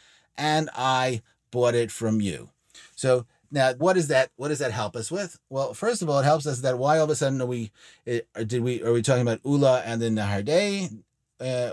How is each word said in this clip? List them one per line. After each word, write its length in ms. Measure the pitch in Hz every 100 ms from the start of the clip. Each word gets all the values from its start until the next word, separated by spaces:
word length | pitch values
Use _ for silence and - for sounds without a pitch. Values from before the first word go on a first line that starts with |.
| _ _ _ -
and 320 | 151 156 156 -
I 480 | 131 131 131 120 - _ _
bought 240 | 123 120
it 160 | 120 113
from 320 | - 113 110
you. 280 | 101 69 57 _ _ - - -
So 300 | 135 127 120 _ -
now, 220 | 143 131
what 240 | 127 170 185
is 120 | 151
that, 200 | - - -
what 140 | 143
does 100 | 147
that 120 | 135
help 240 | 113 104 117
us 140 | 110
with? 300 | 180 190 - -
Well, 240 | 135 135
first 300 | 107 214 240
of 60 | 160
all, 100 | 139
it 60 | 139
helps 200 | 156 143
us 140 | 127
that 180 | 131 123
why 220 | 139 160
all 60 | 156
of 40 |
a 60 | 151
sudden 260 | 139 135
are 60 | 123
we, 240 | 123 113 _ - - -
eh, 140 | 120 - - 110
did 160 | 123
we, 220 | 120 123
are 100 | 117
we 80 | 120
talking 220 | 113 123
about 180 | 120 110
Ula 380 | 135 143 139 127
and 180 | 98 117
the 100 | 117
Nahardei, 840 | 110 101 101 101 165 202 196 185 107 _ _ _ -
uh, 320 | 127 127 123